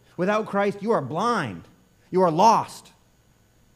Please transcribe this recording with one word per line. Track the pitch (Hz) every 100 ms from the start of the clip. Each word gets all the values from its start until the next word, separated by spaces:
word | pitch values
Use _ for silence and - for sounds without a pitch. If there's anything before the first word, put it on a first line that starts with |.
| _ -
Without | 185 214 214
Christ, | 196 202 196
you | 208
are | 202
blind. | 131 156 233 226 131 85 - _ _ _ -
You | 180
are | 180
lost. | 156 220 190 123 - - _ _ _ _ _ _ _ _